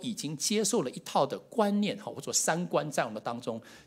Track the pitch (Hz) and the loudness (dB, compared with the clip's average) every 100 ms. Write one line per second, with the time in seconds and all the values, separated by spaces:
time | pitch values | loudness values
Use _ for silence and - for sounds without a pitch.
0 | 127 107 143 156 - 214 208 233 127 - | -2 -4 -4 -2 0 2 2 2 0 -4
1 | - 196 139 95 - - 208 202 202 - | -2 2 2 0 -4 2 4 4 2 -2
2 | - 127 127 113 - 165 175 160 151 143 | -6 -8 -2 0 2 2 2 2 2 0
3 | 131 107 123 120 123 113 - - | 0 -2 -4 -4 -4 -6 -8 -20